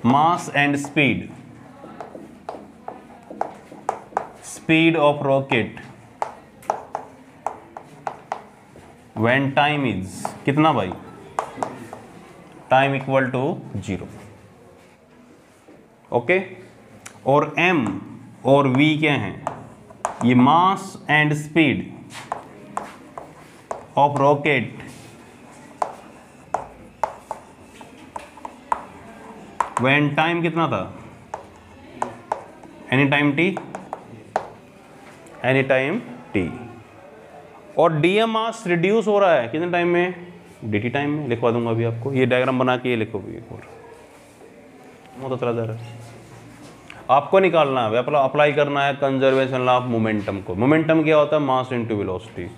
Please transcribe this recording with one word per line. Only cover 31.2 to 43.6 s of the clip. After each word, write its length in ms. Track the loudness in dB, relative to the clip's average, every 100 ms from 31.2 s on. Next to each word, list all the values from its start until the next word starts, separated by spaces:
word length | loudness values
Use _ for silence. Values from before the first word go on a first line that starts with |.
| -16 -16 -16 -20 -20 -20 -20 -10 -10 -10 -10 -12 -12 -20 -20 -20 -2
Any 120 | 2 4
time 200 | 4 2 2
t, 80 | 0 -2 -10 -16 -14 -16 -16 -20 -8 -8 -8 -18 -20 -20 -20 -20 -20 -20 -20 -4
any 200 | 2 2 2
time 280 | 0 0 -4 -8 -16 -4
t। 100 | -2 -2 -6 -14 -18 -20 -20 -20 -20 -20 -20 -20 -20 -8 0
और 160 | 2 4
डीएम 280 | 2 2 0
मास 320 | -2 -4 -6 -2
reduce 400 | 2 2 2 2
हो 100 | 4
रहा 140 | 4
है 140 | 4 0
कितने 220 | -4 -2
time 160 | 0 2
में? 280 | 2 0 -4 -16 -20 -20 -12 -2
डीटी 240 | -2 0
time 200 | -2 -2
में। 180 | -4 -2
लिखवा 220 | 0 2
दूंगा 180 | 2 0
अभी 140 | 0
आपको, 300 | -2 -4 -4
ये 120 | 0 2
diagram 340 | 2 2 0
बना 180 | 0 0
के 120 | 0
ये 60 | -2
लिखो 240 | -2 -6
भी 160 | -10 -14
एक 140 | -16
और, 100 | -18